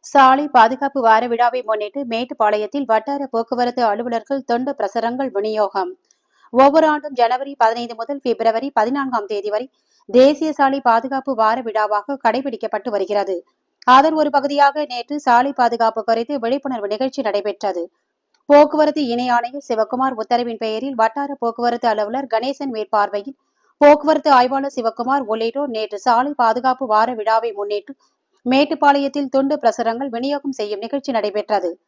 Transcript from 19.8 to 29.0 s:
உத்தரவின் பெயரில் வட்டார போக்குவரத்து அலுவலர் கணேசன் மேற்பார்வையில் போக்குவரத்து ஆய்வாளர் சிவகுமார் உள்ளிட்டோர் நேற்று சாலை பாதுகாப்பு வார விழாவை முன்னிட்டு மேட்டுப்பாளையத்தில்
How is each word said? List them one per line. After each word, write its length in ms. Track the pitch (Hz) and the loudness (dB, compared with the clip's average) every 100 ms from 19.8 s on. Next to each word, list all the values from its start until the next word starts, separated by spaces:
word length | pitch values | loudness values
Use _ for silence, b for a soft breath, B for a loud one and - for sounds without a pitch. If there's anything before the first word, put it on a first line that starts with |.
| 214 254 269 233 | -2 -2 -4 -4
உத்தரவின் 420 | 220 240 240 226 | -2 -2 -2 -6
பெயரில் 380 | 226 220 269 247 | -6 -6 -6 -2
வட்டார 300 | 220 285 285 277 | -2 -2 -8 -4
போக்குவரத்து 460 | 233 226 240 233 240 | -6 -2 -2 0 -2
அலுவலர் 400 | 214 208 254 277 | -2 -4 -6 -4
கணேசன் 400 | 226 254 269 277 220 | -4 -4 -6 -8 -6
மேற்பார்வையில் 600 | 214 214 202 202 214 - _ _ _ _ | -2 0 0 -4 -8 -18 _ _ _ _
போக்குவரத்து 500 | 294 302 294 311 311 262 | 6 6 4 0 4 4
ஆய்வாளர் 380 | 247 269 277 262 | 4 0 -4 -4
சிவகுமார் 500 | 220 220 240 277 220 | -4 -4 -2 -2 -2
உள்ளிட்டோர் 420 | 220 226 277 285 220 | -2 -2 -4 -6 -6
நேற்று 220 | 214 208 254 | -6 -2 2
சாலை 260 | 233 277 285 | 2 0 0
பாதுகாப்பு 440 | 226 226 262 254 254 | 0 2 -2 -2 0
வார 160 | 214 233 233 | 2 2 -2
விழாவை 320 | 208 220 233 202 | 0 0 0 -6
முன்னிட்டு 360 | 208 208 - 277 _ _ _ _ 247 | -6 -6 -8 -20 _ _ _ _ 0
மேட்டுப்பாளையத்தில் 800 | 262 294 311 294 285 | 2 2 2 2 4